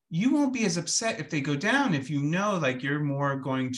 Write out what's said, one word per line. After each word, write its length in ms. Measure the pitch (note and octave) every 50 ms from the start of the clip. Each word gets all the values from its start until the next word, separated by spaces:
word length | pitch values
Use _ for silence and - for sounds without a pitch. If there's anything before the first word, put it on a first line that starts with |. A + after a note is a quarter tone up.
| _ -
you 220 | E3 E3+ A3 C4+
won't 200 | D4+ D4 C#4+ B3+
be 120 | B3+ A3+ G#3+
as 120 | F#3 E3
upset 440 | F3 D#3+ - - - A3+ A3 F#3+ D#3
if 100 | D3 -
they 100 | E3 D3
go 160 | C3+ D3+ C#3+
down 380 | C#3 G3 A3 B3+ C#4+ C#4 B3 D#3+
if 160 | C3+ - -
you 100 | D3 C#3
know, 380 | C#3+ D3+ E3+ F#3 G3+ G#3+ G3 E3+
like, 220 | D3 B2+ B2 B2+
you're 180 | C3+ C#3 D3 D3+
more 360 | D3+ C#3+ C#3 C#3 C#3+ C#3 C3+
going 360 | C3+ C3 C#3 C3 C3 B2+ B2 B2+